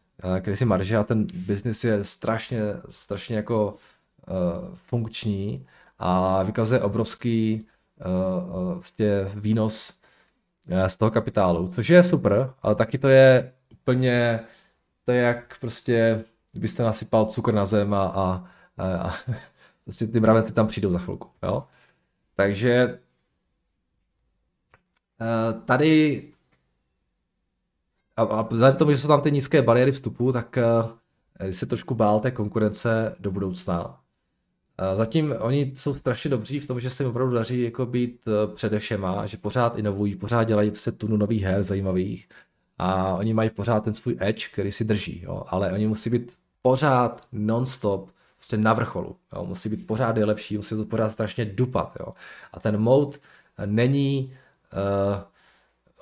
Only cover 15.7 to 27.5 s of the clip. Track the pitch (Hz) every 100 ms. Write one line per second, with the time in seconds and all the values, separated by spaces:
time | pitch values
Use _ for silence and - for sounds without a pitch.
15.7 | - - 117 113 113 - _ _ - 110
16.7 | - 113 - 110 113 110 - 120 107 98
17.7 | 107 101 101 92 95 92 92 - - _
18.7 | - 95 90 87 - - 113 - _ _
19.7 | _ - - 110 117 110 113 110 - 110
20.7 | - 101 87 90 90 - - - 127 -
21.7 | _ _ _ _ _ _ - 98 101 120
22.7 | 123 123 92 _ _ _ _ _ _ _
23.7 | _ _ _ _ _ _ _ _ _ _
24.7 | _ _ _ _ - 113 113 113 110 -
25.7 | 127 156 156 156 123 - _ _ _ _
26.7 | _ _ _ _ _ _ _ _